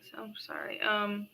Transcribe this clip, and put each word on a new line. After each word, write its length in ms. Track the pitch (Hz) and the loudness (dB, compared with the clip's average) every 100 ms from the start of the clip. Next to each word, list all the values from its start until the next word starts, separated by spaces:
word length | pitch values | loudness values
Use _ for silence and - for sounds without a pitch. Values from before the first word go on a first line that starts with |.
| - | -12
So, 120 | - | -10
I'm 100 | 220 214 - | -8 -8 -6
sorry. 340 | - - - | -4 -4 0
Um 460 | - 214 208 202 208 | 4 4 4 0 -4